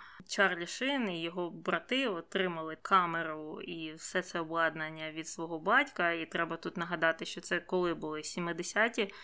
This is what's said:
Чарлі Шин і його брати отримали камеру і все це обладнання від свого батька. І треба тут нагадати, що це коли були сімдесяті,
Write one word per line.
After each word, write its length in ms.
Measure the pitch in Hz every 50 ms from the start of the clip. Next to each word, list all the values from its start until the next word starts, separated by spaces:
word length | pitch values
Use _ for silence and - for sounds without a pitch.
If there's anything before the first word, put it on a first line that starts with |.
| - - - - -
Чарлі 400 | - - 214 196 185 180 170 175
Шин 420 | - - - 254 269 285 262 226 190
і 120 | 170 160
його 280 | 165 165 175 180 175 170
брати 580 | 175 160 - 185 180 165 - - 247 269 269
отримали 720 | 226 180 165 - - - 185 185 180 165 160 160 156 156 -
камеру 800 | - - 196 185 175 170 165 165 160 160 156 156 151 151 - -
і 320 | - - 170 165 160 156 160
все 280 | 160 - - - 185
це 180 | 175 - - 170
обладнання 720 | 165 156 165 165 165 160 156 160 156 156 160 160 156 156
від 160 | 156 160 156
свого 320 | - - 170 165 170 165 156
батька. 520 | 160 196 233 277 285 - - - 175 170
І 140 | 170 165 160
треба 320 | - - 170 170 165 165
тут 200 | - - 170 -
нагадати, 480 | 180 170 175 175 160 165 165 160 - 214
що 160 | - - 180
це 180 | - - 180 170
коли 340 | - - 190 180 180 175 160
були 300 | 156 156 156 151 151 -
сімдесяті, 880 | - - 180 175 170 165 170 175 - - 202 220 240 - 240 202 202 - -